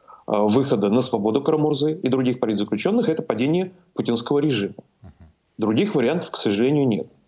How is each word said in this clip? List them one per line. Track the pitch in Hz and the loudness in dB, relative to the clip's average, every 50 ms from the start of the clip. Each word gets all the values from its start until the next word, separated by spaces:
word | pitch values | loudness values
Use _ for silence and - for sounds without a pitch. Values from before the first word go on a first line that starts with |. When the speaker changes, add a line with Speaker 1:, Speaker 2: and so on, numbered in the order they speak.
| _ - - - - - | _ -20 -20 -14 -6 -2
Speaker 1:
выхода | 107 104 104 107 107 135 135 135 135 107 98 101 | 0 2 2 4 4 2 2 2 0 2 2 2
на | 104 127 | 2 2
свободу | 127 - - 107 101 107 107 139 | 0 0 -2 -2 0 0 0 0
Карамурзы | - 160 156 151 151 151 151 135 147 151 156 - - | 0 0 0 2 2 0 0 0 0 -2 -2 -2 -2
и | 135 | -2
других | 127 131 127 123 123 123 | 0 0 0 0 -2 -2
политзаключённых — | - 110 107 98 104 113 - - - 175 208 240 226 - | -2 -2 0 -2 -2 -2 -2 -2 0 0 0 0 0 0
это | 160 - - | -2 -2 -2
падение | - 117 110 127 147 160 180 185 180 - - _ _ - | -4 -2 -2 0 0 0 0 -2 -4 -8 -16 _ _ -8
путинского | - - 117 117 117 - - 143 143 | -6 -4 -2 -2 -2 0 0 0 0
режима. | 147 156 131 107 98 95 - - - _ _ _ | 2 0 0 0 -2 -4 -6 -10 -20 _ _ _
Speaker 2:
Мгм. | - - - - - - _ _ _ _ _ - | -20 -20 -20 -20 -20 -20 _ _ _ _ _ -4
Speaker 1:
Других | 107 110 110 135 202 208 - | -2 0 2 2 2 2 2
вариантов, | 143 117 120 160 175 - - | 2 2 2 0 -2 -4 -6
к | - - | -6 -4
сожалению, | - 120 101 101 120 135 151 147 139 127 | -2 0 0 2 2 2 2 2 2 2
нет. | 104 80 65 - - _ _ | 0 -2 -4 -8 -14 _ _